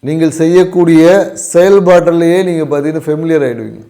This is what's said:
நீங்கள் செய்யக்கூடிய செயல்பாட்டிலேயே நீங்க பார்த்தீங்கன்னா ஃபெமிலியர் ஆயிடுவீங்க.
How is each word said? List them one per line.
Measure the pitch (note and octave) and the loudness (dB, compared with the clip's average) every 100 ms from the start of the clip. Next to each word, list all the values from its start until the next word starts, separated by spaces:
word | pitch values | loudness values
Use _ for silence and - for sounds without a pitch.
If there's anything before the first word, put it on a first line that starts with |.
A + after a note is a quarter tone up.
| C3 | -6
நீங்கள் | D#3+ D#3+ D3+ | -2 -2 -2
செய்யக்கூடிய | E3 F3 F3+ F3+ E3+ E3 E3 G3 F3+ - - | 0 2 2 0 2 4 4 4 0 -8 -2
செயல்பாட்டிலேயே | E3+ F#3 G3+ F3+ F3 F3 E3+ E3+ F3+ F#3 | 2 4 2 4 2 2 0 0 0 -2
நீங்க | E3 D3 | -4 -4
பார்த்தீங்கன்னா | C#3+ D3 D#3 D#3 | -4 -4 -6 -6
ஃபெமிலியர் | D3+ D#3+ D#3+ C3+ | -6 -2 -2 -2
ஆயிடுவீங்க. | A#2 A2 A2 - | -6 -12 -16 -20